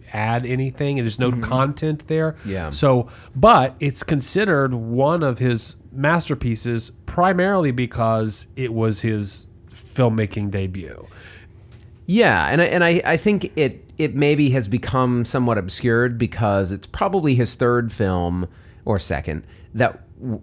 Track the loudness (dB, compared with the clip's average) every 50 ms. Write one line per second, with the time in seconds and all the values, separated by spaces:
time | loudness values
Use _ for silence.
0 | -8 -10 -6 -4 -2 0 -2 -2 -2 -2 -4 -2 -2 -4 -4 -4 -4 -2 -2 -2
1 | -2 -2 -2 0 0 0 0 -2 -2 -2 0 0 0 0 -2 -4 -4 -4 -4 -4
2 | -4 -4 -2 0 0 -2 -4 -6 -8 -6 -6 -4 -4 -6 -4 0 2 4 4 4
3 | 2 -2 -10 -20 -20 -12 -2 4 6 6 6 6 4 2 -2 -4 -4 -4 -4 -4
4 | -4 -2 -2 -2 0 -2 0 0 0 2 2 2 2 0 -2 -4 -4 -4 0 2
5 | 2 2 2 2 0 -2 0 0 0 0 0 0 -2 -6 -10 -14 -20 -16 -8 -2
6 | 2 2 2 2 0 -2 -4 -4 -2 -4 -4 -2 -2 -2 -2 -2 -4 -8 -14 -14
7 | -14 -8 0 2 2 4 4 2 2 2 2 2 2 0 0 0 -4 -4 -2 -2
8 | 0 2 2 2 0 -2 -4 -6 -10 -12 -8 -8 -6 -4 -2 0 0 0 0 0
9 | -2 -2 -2 -2 -4 -6 -8 -12 -14 -18 -20 -20 -20 -20 -20 -20 -20 -10 -2 2
10 | 2 2 2 0 -2 -2 -4 -6 -6 -4 -4 -4 -4 -4 -6 -10 -12 -12 -16 -18
11 | -18 -20 -20 -20 -20 -20 -20 -20 -20 -20 -20 -20 -20 -20 -20 -20 -20 -20 -20 -16
12 | -4 0 2 4 6 6 4 4 2 2 2 2 2 2 2 2 4 4 2 2
13 | 2 0 -2 0 2 0 0 0 -2 -4 -2 0 0 0 -2 -6 -20 -20 -6 -4
14 | -4 -2 0 0 2 2 4 4 4 2 2 2 0 0 -2 -2 -2 0 0 0
15 | 2 2 2 0 -2 -2 0 0 0 2 0 0 -2 -4 -8 -2 0 2 2 2
16 | 2 0 0 -2 -2 -4 -2 0 0 2 2 2 0 0 -4 -8 -10 -12 -4 -2
17 | -2 0 0 0 2 2 2 2 0 -2 -2 -2 0 2 2 2 0 -2 -4 -2
18 | -2 0 0 0 0 -2 -2 -2 -4 -6 -10 -18 -20 -20 -20 -14 -4 -4 -2 -2
19 | -2 -4 -6 -6 -4 -6 -8 -8 -10 -14 -20 -20 -20 -12 -2 0 0 0 0 -6
20 | -20 -20 -20 -14 -10 -8 -8 -8